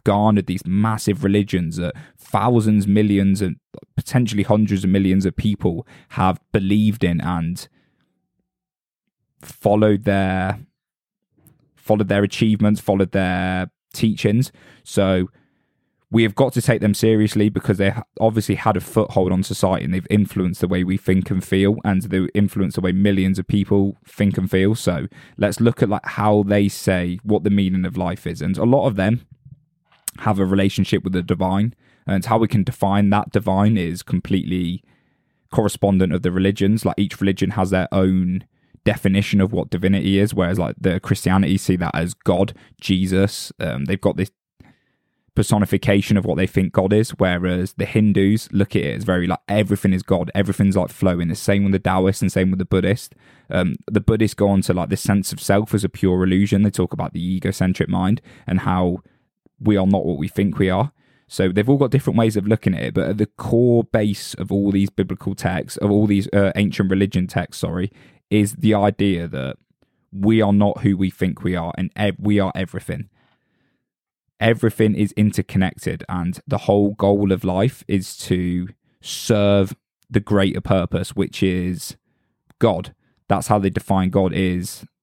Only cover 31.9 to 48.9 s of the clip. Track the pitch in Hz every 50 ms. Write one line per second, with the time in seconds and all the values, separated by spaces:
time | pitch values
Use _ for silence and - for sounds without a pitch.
31.9 | _ _ _ - 98 95 87 - 113 113 113 104 - 107 92 - - - - 98
32.9 | 98 101 104 98 101 104 - - - 101 - - 95 95 101 107 113 101 87 82
33.9 | 85 90 - - - 87 - - 101 95 - - 92 92 87 85 90 - - _
34.9 | _ _ _ _ _ _ _ _ _ _ _ _ - - 107 101 - - - 101
35.9 | 98 92 95 87 80 92 90 90 87 92 92 98 101 - 98 98 110 110 - 95
36.9 | - - 101 95 - - 98 98 95 - 104 90 - 107 92 92 95 92 90 -
37.9 | - 95 95 95 95 92 92 90 92 95 - _ _ _ _ _ _ _ - 101
38.9 | 101 - - 98 95 101 101 - - 101 95 95 113 90 90 - - 87 95 95
39.9 | 98 98 - 92 98 95 101 110 - 104 90 85 92 95 85 57 53 - - 95
40.9 | 85 92 - - 104 - - 98 92 95 98 73 92 95 - - 92 90 87 -
41.9 | - - 82 87 - - - - 92 92 101 - - - - _ _ _ - -
42.9 | 95 92 95 92 92 95 98 104 - - - - - - - 82 58 65 69 78
43.9 | 98 95 - 98 - - 101 - - _ _ _ _ - - _ _ _ _ _
44.9 | _ _ _ _ _ _ _ _ _ - 107 - 113 104 101 - - 98 - 110
45.9 | 101 101 98 - 107 101 - 98 80 71 95 92 - - 95 92 - - 95 95
46.9 | 104 107 110 - - - 101 92 90 87 90 92 90 90 92 92 - - 95 -
47.9 | - 110 107 104 98 98 98 98 107 110 - - - 98 101 - - 101 - 76